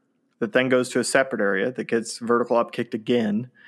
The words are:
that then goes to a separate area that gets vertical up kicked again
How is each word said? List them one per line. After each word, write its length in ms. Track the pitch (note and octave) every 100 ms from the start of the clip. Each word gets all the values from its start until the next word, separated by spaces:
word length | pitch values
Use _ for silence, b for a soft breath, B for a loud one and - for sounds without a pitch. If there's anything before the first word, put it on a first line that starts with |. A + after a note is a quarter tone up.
| _ _ _ -
that 140 | A2
then 160 | B2+ B2+
goes 200 | B2+ B2
to 100 | B2+
a 40 |
separate 360 | A#2 C#3 C3 A2+
area 320 | G2+ F#2+ A#2
that 120 | B2
gets 340 | - A#2 A2 -
vertical 380 | A#2 A#2+ A#2+ A#2+
up 160 | A#2
kicked 220 | - A#2
again 560 | A2+ G#2+ A#2+ A2 G#2 B2 B